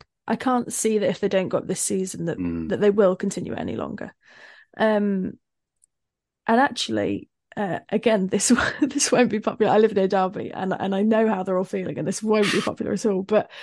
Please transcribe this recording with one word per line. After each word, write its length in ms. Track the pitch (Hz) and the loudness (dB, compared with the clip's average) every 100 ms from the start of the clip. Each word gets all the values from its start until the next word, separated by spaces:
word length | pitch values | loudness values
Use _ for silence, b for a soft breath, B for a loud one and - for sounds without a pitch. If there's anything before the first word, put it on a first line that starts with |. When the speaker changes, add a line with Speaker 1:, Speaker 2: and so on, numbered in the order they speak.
| _ _ - | _ _ -6
Speaker 1:
I 80 | |
can't 380 | 220 262 254 233 | -2 0 -2 -2
see 260 | - 226 214 | -2 0 2
that 100 | 202 | 0
if 120 | 180 | 0
they 80 | 196 | 0
don't 200 | 190 185 | 0 0
go 100 | 180 | -2
up 100 | - | -2
this 120 | 180 | -4
season 440 | - 196 190 175 170 | -2 -2 -4 -6 -6
that, 120 | - | -4
Speaker 2:
Mm. 320 | - 85 80 | -4 -4 -4
Speaker 1:
that 100 | 196 | 0
they 100 | 208 | 2
will 240 | 202 190 | 4 4
continue 380 | 185 202 - - | 2 -2 -4 -6
it 60 | - | -6
any 160 | 92 - | -6 -6
longer. 360 | - - - - B B B B B - | -6 -8 -12 -16 B B B B B -2
Um, 600 | 220 214 208 196 180 - _ _ _ _ _ _ _ _ _ _ - | 2 2 0 -2 -4 -8 _ _ _ _ _ _ _ _ _ _ 0
and 140 | 226 | 2
actually, 680 | 285 - - 220 190 202 - _ _ - | 2 0 -4 -2 -2 -4 -8 _ _ -6
uh, 240 | 196 - - | -4 -4 -2
again, 400 | 214 226 214 190 | 0 2 2 0
this 200 | 202 - | 0 2
<laughs> 320 | 240 - - | 2 2 0
this 300 | 269 285 - | -2 0 2
won't 180 | - 247 | 4 4
be 100 | 214 | 2
popular. 320 | 220 - 214 | -2 0 4
I 60 | 208 | 4
live 160 | 220 | 4
near 140 | 202 190 | 4 2
Derby, 420 | 196 185 202 113 | 2 0 -2 -8
and, 200 | - 190 | -6 -4
and 220 | - 190 | -2 -2
I 80 | 196 | 0
know 260 | 214 220 220 | 2 4 4
how 140 | 196 | 0
they're 160 | 190 185 | 0 -2
all 60 | |
feeling, 340 | 190 196 180 147 | -2 -4 -6 -4
and 80 | 156 | -4
this 140 | 190 | -2
won't 280 | 214 214 196 | 2 2 2
be 80 | 196 | 0
popular 320 | - - - | -2 -4 -4
at 120 | 202 220 | -2 0
all. 160 | 190 | 0
But 280 | 196 214 - B | 2 0 0 B